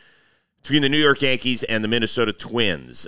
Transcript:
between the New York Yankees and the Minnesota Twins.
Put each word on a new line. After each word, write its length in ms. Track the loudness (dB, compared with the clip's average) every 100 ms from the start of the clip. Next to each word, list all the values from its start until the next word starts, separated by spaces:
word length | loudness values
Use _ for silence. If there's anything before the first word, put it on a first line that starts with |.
| -20 _ _ _ _ _
between 220 | -2 2
the 60 | 2
New 100 | 4
York 240 | 4 4
Yankees 400 | 2 0 -2 -2
and 220 | -2 -2
the 40 | 0
Minnesota 440 | 0 0 0 -2
Twins. 760 | -2 -6 -2 0 -2 -8 -12